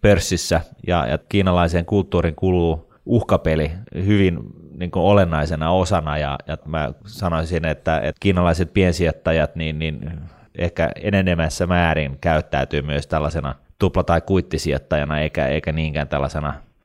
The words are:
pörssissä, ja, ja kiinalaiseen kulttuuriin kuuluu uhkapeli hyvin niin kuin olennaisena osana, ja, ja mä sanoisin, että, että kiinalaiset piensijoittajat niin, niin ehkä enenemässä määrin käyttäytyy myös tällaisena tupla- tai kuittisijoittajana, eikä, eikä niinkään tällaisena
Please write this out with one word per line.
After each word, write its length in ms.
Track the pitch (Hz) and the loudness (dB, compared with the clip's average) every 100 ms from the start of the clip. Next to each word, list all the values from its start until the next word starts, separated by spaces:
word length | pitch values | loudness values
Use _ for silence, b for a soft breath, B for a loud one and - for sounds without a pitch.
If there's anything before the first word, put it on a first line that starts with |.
pörssissä, 600 | 107 98 - 87 - 82 - - - | 6 4 4 -2 0 -2 -2 -12 -2
ja, 200 | 87 62 | 0 0
ja 100 | 78 | -2
kiinalaiseen 680 | _ 104 92 87 85 87 85 | _ 0 2 4 2 0 0
kulttuuriin 500 | 104 92 90 82 76 | 0 2 0 0 0
kuuluu 580 | 95 90 85 80 - b - | 0 2 2 0 -6 b 0
uhkapeli 680 | 117 - 92 80 80 76 85 113 - 95 | 0 2 0 2 0 -2 -4 -10 -4 2
hyvin 340 | 104 95 82 52 - 82 - | 4 4 2 -8 -18 -20 -10
niin 140 | 87 | -6
kuin 120 | 92 | 0
olennaisena 680 | 87 101 90 80 76 80 78 | 4 4 4 0 -2 -2 0
osana, 460 | 92 85 92 78 73 | 2 2 0 -2 -4
ja, 200 | 73 69 - | -4 -6 -8
ja 100 | 76 76 | -10 -6
mä 260 | 78 71 71 101 | -4 -4 -8 -18
sanoisin, 600 | - 95 82 82 85 80 | -6 -2 -2 -2 -2 -2
että, 320 | 76 - 80 | -4 -2 -2
että 200 | 64 - | -2 -2
kiinalaiset 540 | 98 90 87 82 85 | 0 2 2 2 0
piensijoittajat 800 | - 90 82 82 78 - 80 73 - | 2 2 2 0 0 -2 0 0 -2
niin, 240 | 80 76 | -6 -4
niin 320 | 80 76 78 85 90 B B - | -6 -6 -10 -12 -14 B B -4
ehkä 320 | 87 - 80 - | -4 0 -2 -2
enenemässä 680 | 107 101 92 85 80 - 90 | 0 2 2 2 0 -2 0
määrin 500 | 87 82 78 71 69 | 2 2 2 -2 -4
käyttäytyy 600 | 87 78 - 71 67 73 | 0 0 0 -4 -2 -4
myös 260 | 71 73 - | -2 -4 -2
tällaisena 480 | 80 73 80 69 65 _ _ | -2 -2 -4 -6 -10 _ _
tupla- 240 | 95 92 | 0 0
tai 180 | 87 85 | 2 0
kuittisijoittajana, 1000 | - 95 85 76 78 67 - 78 71 76 | 2 0 0 -4 -2 -4 -2 -2 0 -2
eikä, 280 | 76 - 65 | -2 -2 -2
eikä 240 | 76 - | -2 -2
niinkään 360 | 78 78 76 71 | -2 -2 -4 -4
tällaisena 460 | 73 67 76 73 71 - _ | -4 -4 -4 -6 -8 -14 _